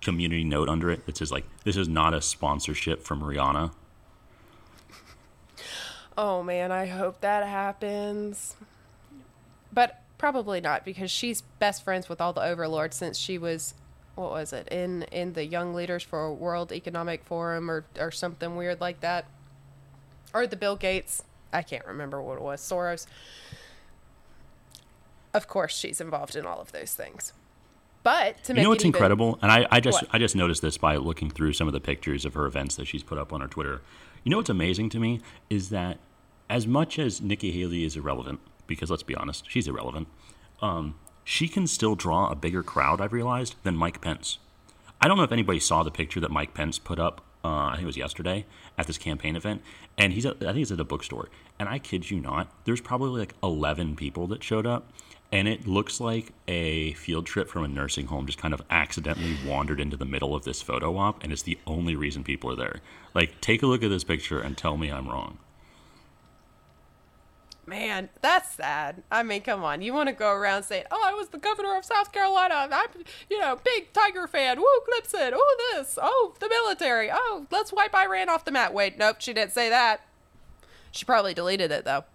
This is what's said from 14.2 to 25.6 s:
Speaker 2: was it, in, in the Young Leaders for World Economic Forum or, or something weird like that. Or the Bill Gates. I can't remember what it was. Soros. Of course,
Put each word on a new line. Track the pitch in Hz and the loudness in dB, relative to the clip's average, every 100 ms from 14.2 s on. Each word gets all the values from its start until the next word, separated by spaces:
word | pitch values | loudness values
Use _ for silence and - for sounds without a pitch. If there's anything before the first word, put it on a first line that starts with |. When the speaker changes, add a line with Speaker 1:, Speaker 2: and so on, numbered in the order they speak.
| 185 | -6
Speaker 2:
was | 156 151 | -6 -6
it, | 131 - | -10 -6
in, | 180 180 180 | -4 -4 -4
in | 165 - 175 | -6 -4 -4
the | 170 | -4
Young | 156 170 175 | -4 -4 -4
Leaders | 175 175 175 | -4 -4 -6
for | - 160 156 | -4 -4 -4
World | 151 175 175 170 | -4 -4 -4 -4
Economic | - 175 170 170 165 | -8 -8 -6 -6 -6
Forum | - 170 170 165 170 | -6 -6 -4 -4 -4
or, | 160 156 - | -6 -6 -8
or | 160 | -6
something | - 180 170 170 175 | -4 -8 -6 -8 -6
weird | 175 175 | -4 -4
like | 180 175 | -4 -4
that. | 170 175 156 - - - - - - - - - - | -4 -4 -6 -16 -20 -20 -20 -20 -20 -20 -20 -20 -6
Or | 220 240 | -2 0
the | 196 | 0
Bill | 202 202 | -2 0
Gates. | 190 190 - - - - - | 0 0 -2 -8 -8 -20 -4
I | - | -4
can't | - 127 - | -4 -8 -8
remember | 117 143 139 | -8 -8 -6
what | 135 131 | -8 -8
it | |
was. | 143 139 | -8 -8
Soros. | - 180 175 170 - - - - - - - - - - - - - - - - - - - - - - - | -4 -2 -2 -4 -10 -18 -20 -20 -18 -20 -20 -20 -20 -20 -20 -20 -20 -20 -20 -20 -20 -20 -20 -20 -20 -20 -4
Of | 214 - | -4 0
course, | 202 | -2